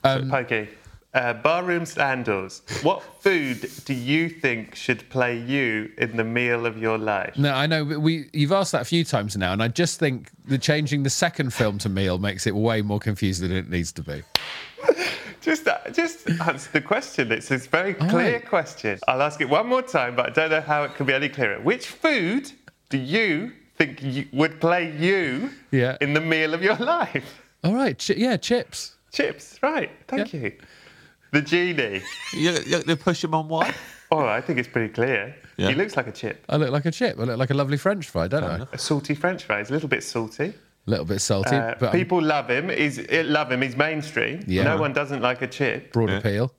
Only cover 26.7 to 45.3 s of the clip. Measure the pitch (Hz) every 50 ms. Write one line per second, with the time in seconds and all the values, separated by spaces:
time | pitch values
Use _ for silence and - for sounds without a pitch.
26.7 | 214 - 240 269 339 339 - - - 135 - - - - - _ _ _ - 165
27.7 | 208 254 269 233 131 - - - - - 220 254 240 175 - - 233 240 - -
28.7 | - - - - - _ _ _ - - 285 - - - - - - - - 285
29.7 | 320 294 180 - - - - - 254 262 208 220 - 151 120 98 - - - -
30.7 | - - - - - - - - _ _ _ _ - 147 147 147 160 175 175 180
31.7 | 175 143 123 107 98 95 92 - - - - - - 165 151 170 175 156 - -
32.7 | 180 170 - 151 165 143 - 190 170 - - 160 160 160 156 156 160 160 - -
33.7 | - - - - - - - - 165 156 143 117 104 120 131 - 165 123 120 -
34.7 | - 123 113 107 - - 117 131 131 104 98 127 147 - - - - - 92 98
35.7 | 90 - 196 214 - 139 120 117 104 - - 110 - - - - 123 147 151 131
36.7 | 131 147 139 165 156 - 254 226 - - 110 123 120 113 131 123 135 139 143 135
37.7 | 143 139 - 190 208 196 156 - - 85 82 87 120 151 - - 76 95 123 -
38.7 | - - - - 151 143 135 - 151 147 - 180 185 165 - - 107 104 104 107
39.7 | 135 156 156 139 - - - - - 117 113 110 - - 143 185 214 - _ _
40.7 | _ _ _ 104 113 87 71 82 101 95 - - 107 98 98 - 123 117 117 113
41.7 | 117 - 127 120 - 175 185 175 185 180 160 151 151 147 127 113 123 131 156 190
42.7 | - - 147 147 131 120 - - - 160 160 - 151 151 151 127 131 123 135 135
43.7 | 120 127 147 156 160 151 147 151 - 120 113 113 135 175 202 - 92 92 - 143
44.7 | 156 160 156 143 139 143 147 135 143 131 131 123